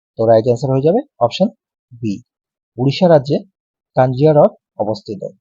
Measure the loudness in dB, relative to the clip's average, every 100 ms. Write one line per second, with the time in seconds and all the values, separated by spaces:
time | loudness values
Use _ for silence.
0 | _ -4 2 2 2 -2 -2 -2 0 -2
1 | -4 -4 -4 -2 -4 -6 _ _ _ -10
2 | -8 -8 _ _ _ _ _ -4 -2 0
3 | 4 2 2 -6 -8 _ _ _ _ -2
4 | -2 2 2 4 2 0 _ -8 -6 -6
5 | -10 -12 -14 -16